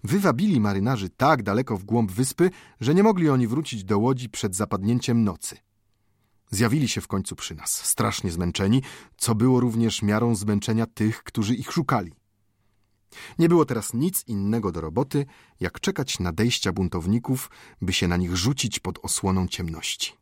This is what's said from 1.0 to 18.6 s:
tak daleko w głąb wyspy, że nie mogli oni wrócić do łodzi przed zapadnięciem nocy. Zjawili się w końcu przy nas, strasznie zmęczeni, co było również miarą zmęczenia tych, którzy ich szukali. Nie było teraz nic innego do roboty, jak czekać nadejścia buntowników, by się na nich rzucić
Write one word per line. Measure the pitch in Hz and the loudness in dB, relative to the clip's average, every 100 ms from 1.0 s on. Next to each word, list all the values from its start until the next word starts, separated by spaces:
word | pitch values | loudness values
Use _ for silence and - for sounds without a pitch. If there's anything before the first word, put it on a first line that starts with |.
| 98 | -4
tak | - 135 147 | 2 4 4
daleko | 104 104 131 104 | 2 0 0 -4
w | |
głąb | 104 117 107 | 0 0 0
wyspy, | 95 131 - 180 - - _ | 0 -2 2 0 0 -20 _
że | 117 175 | 2 4
nie | |
mogli | 220 190 156 | 4 4 2
oni | 131 117 | 2 2
wrócić | 131 156 113 | -2 -4 -10
do | 95 101 | 0 2
łodzi | 120 131 123 | 2 0 -4
przed | - 107 92 | -6 -6 -4
zapadnięciem | 107 98 101 123 - 117 | -2 -2 0 0 2 2
nocy. | 104 90 - - _ _ _ _ _ _ _ _ _ | 2 -2 -12 -14 _ _ _ _ _ _ _ _ _
Zjawili | 95 117 147 127 | 0 2 2 0
się | - | -2
w | - | -4
końcu | 98 92 - | -4 -4 -10
przy | - - | -12 -10
nas, | - | -8
strasznie | - - - 110 - 92 | -6 -4 -2 -2 -2 -4
zmęczeni, | 82 87 - 98 127 131 - - _ | -2 -2 0 2 2 0 -16 -20 _
co | - 107 | -2 2
było | 127 127 | 4 4
również | 123 113 113 - | 2 2 0 0
miarą | 104 107 117 107 | 0 2 2 0
zmęczenia | 104 104 110 113 113 | 0 -2 0 -2 -2
tych, | - 107 110 | 0 -2 -2
którzy | - - 104 123 | -6 -2 0 0
ich | 135 | -2
szukali. | - 147 127 87 - _ _ _ _ _ _ _ _ _ - - - | -2 0 0 -2 -14 _ _ _ _ _ _ _ _ _ -20 -12 2
Nie | 165 | 4
było | 170 147 | 6 4
teraz | 117 - | 0 -4
nic | 117 165 - - | -2 -2 -2 -6
innego | 104 101 117 101 | -2 0 0 0
do | 85 | -4
roboty, | 78 85 135 143 139 - _ _ | -4 -2 0 -2 -4 -12 _ _
jak | 87 - | -8 -2
czekać | - - 139 - | -4 -2 -4 -4
nadejścia | 87 82 117 - 101 | -4 0 0 0 -2
buntowników, | 90 90 90 85 113 - 131 - - - - | -2 -2 -2 0 0 0 -4 -4 -18 -20 -6
by | 92 | -2
się | 90 90 | 0 2
na | 90 | 2
nich | 90 90 | 0 0
rzucić | 101 139 | 0 0